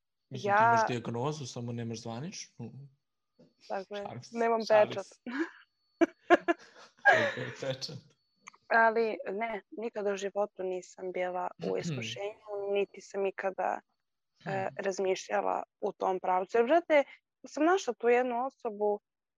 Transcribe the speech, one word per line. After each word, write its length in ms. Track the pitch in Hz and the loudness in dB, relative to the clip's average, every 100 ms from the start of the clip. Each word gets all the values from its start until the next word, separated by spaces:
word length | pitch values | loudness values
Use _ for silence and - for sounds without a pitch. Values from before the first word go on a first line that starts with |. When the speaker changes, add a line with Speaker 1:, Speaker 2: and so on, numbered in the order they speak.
| _ _ - | _ _ -14
Speaker 1:
Mislim, 240 | 131 196 | -8 0
ti 80 | 202 | 4
imaš 180 | 226 233 | 6 4
Speaker 2:
Ja 60 | 220 | 2
Speaker 1:
dijagnozu, 580 | 123 117 117 135 151 127 | -2 -4 -4 -4 -4 -8
samo 260 | 127 120 | -8 -8
nemaš 260 | 120 117 113 | -6 -6 -8
zvaničnu. 760 | 117 113 160 - - - 117 131 139 _ _ _ _ _ _ _ - | -8 -8 -10 -12 -16 -14 -14 -14 -20 _ _ _ _ _ _ _ -10
Speaker 2:
Tako 280 | 202 190 208 | -8 -8 -10
je. 60 | |
Speaker 1:
Šalim 200 | 202 - | -10 -12
se, 140 | - 233 | -10 -2
Speaker 2:
Nemam 260 | 226 226 | 0 2
Speaker 1:
šalim 240 | 214 214 208 | 4 6 6
Speaker 2:
pečat. 180 | 123 190 | 2 -10
Speaker 1:
se. 140 | - | -12
<laughs> 20 | - 262 330 - _ _ _ - 320 - - 339 - 330 - - - _ 807 | -10 -4 -4 -6 _ _ _ 2 2 2 4 4 4 -2 -4 -20 -20 _ 4
Tako 340 | 659 571 - | 6 4 -2
je, 120 | - | -8
pečat. 440 | - - - - 131 - _ _ _ - _ - | -8 -6 -6 -8 -12 -16 _ _ _ -20 _ 0
Speaker 2:
Ali 500 | 226 226 220 226 180 180 | 4 4 4 0 -2 -6
ne, 340 | 196 233 214 - | -6 -4 -6 -10
nikada 400 | 311 233 220 202 | -10 -8 -4 -2
u 40 | 196 | -2
životu 460 | 196 202 208 - | -4 -2 -4 -4
nisam 500 | 185 180 175 - 185 | -6 -6 -8 -12 -8
bila 360 | 180 180 180 180 - | -4 -4 -4 -6 -6
u 120 | 170 185 | -4 -4
Speaker 1:
<clears throat> 20 | |
Speaker 2:
iskušenju, 680 | 175 135 113 113 202 220 - 202 202 | -4 -6 -6 -8 -10 -10 -12 -8 -2
niti 300 | 202 196 - | 0 -2 -6
sam 260 | - 202 196 | -12 -4 -4
ikada, 540 | - 190 185 185 - - _ _ _ _ _ | -2 -6 -2 -4 -4 -10 _ _ _ _ _
e, 100 | - 196 190 | -6 -4 -4
Speaker 1:
Hmm. 100 | - | -4
Speaker 2:
razmišljala 840 | 196 190 190 185 - 208 190 185 - - | -4 -2 0 -2 -2 -2 0 -2 -4 -6
u 120 | 208 | -6
tom 280 | - 190 185 | -2 -2 -2
pravcu. 360 | 185 185 190 233 | 0 0 2 2
Jer, 80 | 233 | 4
brate, 380 | 330 339 302 269 - _ _ - | 4 6 4 4 -4 _ _ -12
sam 180 | - | 0
našla 300 | 311 381 - | 2 2 0
tu 140 | 226 233 | -2 4
jednu 380 | 240 254 233 262 | 4 4 0 -4
osobu, 540 | - 240 202 208 208 _ _ _ | -4 -8 -2 0 -2 _ _ _